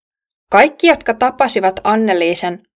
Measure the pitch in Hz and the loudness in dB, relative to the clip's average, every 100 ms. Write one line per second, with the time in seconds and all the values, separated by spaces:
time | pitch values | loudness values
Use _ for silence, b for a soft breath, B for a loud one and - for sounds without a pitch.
0 | _ _ _ _ - 196 302 - 339 294 | _ _ _ _ 0 2 2 2 0 0
1 | - 220 254 - 262 202 190 190 202 220 | -2 -2 -2 0 -2 0 -2 -2 -2 0
2 | 220 180 170 175 180 175 _ | 0 0 0 -2 -6 -8 _